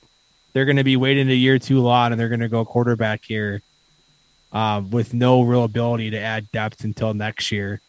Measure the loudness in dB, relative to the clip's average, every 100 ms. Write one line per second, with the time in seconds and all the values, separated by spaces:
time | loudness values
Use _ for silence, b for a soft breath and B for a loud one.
0 | _ _ _ _ _ -2 2 2 4 2
1 | 2 2 2 2 4 2 2 2 4 4
2 | 2 0 -2 -2 -2 -2 -2 0 0 0
3 | -2 -4 -6 -6 -4 -6 -12 _ _ _
4 | _ _ _ _ _ -4 -2 -2 -4 -4
5 | -2 0 4 4 4 2 0 -2 -2 -2
6 | -4 -6 -6 -6 -6 -6 -6 -6 -10 -4
7 | -4 -4 -6 -6 -6 -6 -6 -10